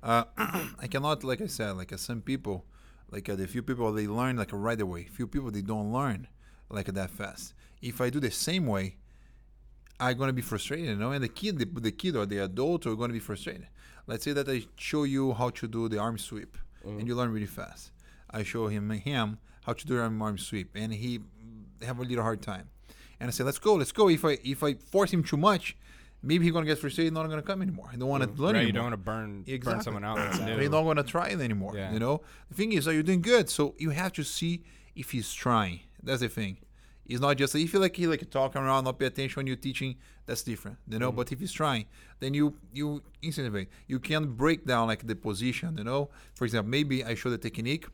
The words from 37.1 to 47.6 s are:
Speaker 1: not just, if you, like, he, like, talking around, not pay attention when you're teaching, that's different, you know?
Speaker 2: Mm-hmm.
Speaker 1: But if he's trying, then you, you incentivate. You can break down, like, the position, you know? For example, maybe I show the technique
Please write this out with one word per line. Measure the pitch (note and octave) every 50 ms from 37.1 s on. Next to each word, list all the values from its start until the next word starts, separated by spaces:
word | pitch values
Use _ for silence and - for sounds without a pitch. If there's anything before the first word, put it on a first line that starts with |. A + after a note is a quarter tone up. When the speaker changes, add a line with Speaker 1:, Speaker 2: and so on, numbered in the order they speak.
| A#2+ B2
Speaker 1:
not | C3+ C#3+ C#3+
just, | C3 C#3 C3+ -
if | D3+ D#3+ E3 E3+
you, | G3
like, | F#3+ F3+ F#3
he, | - F3 E3
like, | D#3+ - - -
talking | - C3+ C3+ C3+ C3 C#3+
around, | C3+ C3 C3+ C3+ C3+
not | C3 B2+ A#2+
pay | C3+
attention | C3 - - C3+ C3 - -
when | C3+
you're | C3+ C3
teaching, | B2 - C3+ C3 - C3+ C3 B2+ - - - - - -
that's | - B2 A#2 -
different, | - A2+ G2+ - G2+ - - - -
you | A2 A2+
know? | A#2+ B2+
Speaker 2:
Mm-hmm. | B2
Speaker 1:
But | B2 B2 -
if | C#3 B2
he's | F3+ F3+ -
trying, | - D#3 D3+ C3+ A#2 G#2 - - - - - - -
then | - C3+ C#3
you, | D3 D3 D3+ D3 - - - -
you | C#3 D3 D3 D3 C#3+ - - - - -
incentivate. | E3 D3+ - C#3 A#2+ G#2 G2+ F#2+ G2 - - -
You | - C3 B2+
can | B2 - D3 D#3 D#3 C#3+ A#2+
break | A2 C3 D#3 E3 D#3 -
down, | C3 B2+ A#2 A#2 A2+
like, | A2 G#2+ -
the | A2+ A2
position, | F#2 - G#2+ G#2 F#2+ A2+ B2+ A#2+ - - - D#2+ -
you | G#2
know? | A2+ B2+ C#3 C#3 - - - - - -
For | - B2+
example, | A#2 G#2+ A#2 G2+ G#2+
maybe | A2+ C#3+ D3+ C#3+ C3+ B2+ B2+
I | A2+ A#2
show | G#2+ - B2+
the | B2 A2
technique | - A#2 - -